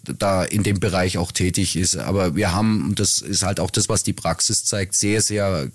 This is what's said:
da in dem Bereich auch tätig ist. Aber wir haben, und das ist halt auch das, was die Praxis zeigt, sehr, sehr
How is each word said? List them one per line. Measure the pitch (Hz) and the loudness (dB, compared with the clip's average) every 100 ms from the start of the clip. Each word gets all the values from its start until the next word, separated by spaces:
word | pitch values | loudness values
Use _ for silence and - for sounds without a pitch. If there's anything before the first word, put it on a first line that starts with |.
da | - - 101 95 | -10 -2 2 2
in | 87 104 | 2 0
dem | 101 98 | 0 0
Bereich | 87 92 92 92 | 0 0 0 0
auch | 85 | -2
tätig | - 92 90 92 80 | 0 0 2 0 0
ist. | 90 - | 0 0
Aber | - 98 90 | 0 0 2
wir | 78 101 | 2 0
haben, | 90 110 107 76 | 2 2 2 0
und | 104 | 0
das | 101 - | 0 0
ist | - 95 | -2 -2
halt | 95 98 | -2 0
auch | 92 | -2
das, | - - | -2 0
was | 107 | 0
die | - | 0
Praxis | 92 - 82 - 107 | -2 -2 -2 -2 -2
zeigt, | - 104 95 - | -2 -2 -2 -2
sehr, | 104 107 | 2 2
sehr | - 104 98 90 65 | 2 0 0 0 -4